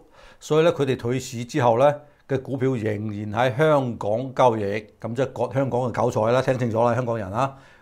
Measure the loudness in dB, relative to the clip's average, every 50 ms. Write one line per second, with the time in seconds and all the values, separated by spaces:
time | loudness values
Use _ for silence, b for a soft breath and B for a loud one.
0 | -16 B B B B B B B -4 0 2 4 4 4 2 2 0 0 -2 -2
1 | -2 -4 -4 -4 -6 -8 -10 -10 -10 -4 -2 2 2 4 4 6 4 4 4 0
2 | B B B B B -4 -4 -4 -4 -6 -4 -2 -2 -2 -2 -2 -2 -4 -4 -4
3 | -6 -6 -8 -8 -8 -4 -2 0 0 0 2 2 2 4 4 2 2 -2 -6 -6
4 | -4 -4 -2 -2 -4 -6 0 4 4 4 4 2 -2 -2 -4 -6 -8 -10 _ _
5 | -10 -6 -2 -2 -2 -2 -2 -4 -4 -2 0 -2 0 0 0 -2 -2 -2 0 0
6 | 0 0 2 2 2 2 2 2 2 0 0 0 -2 0 2 2 2 2 2 0
7 | -2 -2 -4 -4 -6 -4 -2 -2 -2 -2 B B B B B B